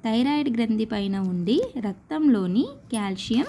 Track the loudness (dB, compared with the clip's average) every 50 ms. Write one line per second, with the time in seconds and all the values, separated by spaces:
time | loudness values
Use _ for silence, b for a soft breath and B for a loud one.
0 | -2 0 2 2 2 2 2 0 0 0 0 0 0 0 0 0 0 -2 -2 -4
1 | -2 -2 -2 -2 -2 -2 -2 -2 0 2 2 0 0 -2 -6 -6 -6 -6 -6 -8
2 | -10 _ -2 2 4 4 4 4 2 2 2 0 0 0 -6 -18 -10 -6 -4 -4
3 | -2 -4 -4 -6 -4 0 0 0 0